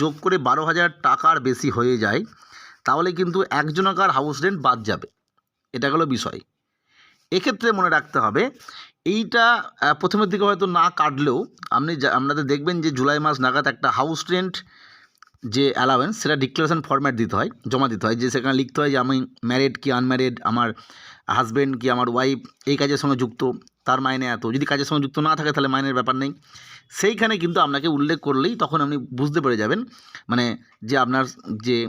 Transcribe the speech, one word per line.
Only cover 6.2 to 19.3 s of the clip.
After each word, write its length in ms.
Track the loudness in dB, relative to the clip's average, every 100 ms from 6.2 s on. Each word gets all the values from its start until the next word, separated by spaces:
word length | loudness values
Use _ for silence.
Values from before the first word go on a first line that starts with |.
| -4 -10 -14 _ _ _ _ _ _ _ -4
এক্ষেত্রে 380 | -2 0 0 0 2
মনে 120 | 2 2
রাখতে 220 | 0 0 0
হবে 180 | 2 0 -4 -20 -20 -20 _ -2 -2
এইটা, 300 | 0 2 4 2
আহ, 400 | -2 -2 0 2
প্রথমের 280 | 0 2 0
দিকে 140 | 2 2
হয়তো 160 | 2 2 2
না 80 | 2 2
কাটলেও 400 | 0 0 0 0 -2 _ -2 -2
আপনি 160 | 0 0
যা-, 120 | 2 2
আপনাদের 280 | 0 -2 0
দেখবেন 240 | 0 0 -2
যে 80 | -2 0
জুলাই 220 | 0 2 0
মাস 100 | 2 0
নাগাদ 200 | 2 0
একটা 140 | -2 -2 0
হাউস 220 | 0 -2 -2
রেন্ট 220 | -2 -2 -6 -14 -20 -20 -20 _ _ _ _ -6 0
যে 100 | 2 2
অ্যালাওয়েন্স 360 | 2 2 0 -2
সেটা 140 | -2 0
ডিক্লারেশন 360 | -2 0 0 0 0
ফরম্যাট 280 | 0 0 -2
দিতে 120 | -2 -2
হয়, 100 | -4 -6 -4
জমা 160 | 0 0
দিতে 100 | 0 0
হয়, 100 | 0
যে 60 | 0
সেখানে 220 | -2 0 0
লিখতে 160 | 0 0
হয় 100 | 0
যে 60 | 2
আমি 120 | 0 0 -2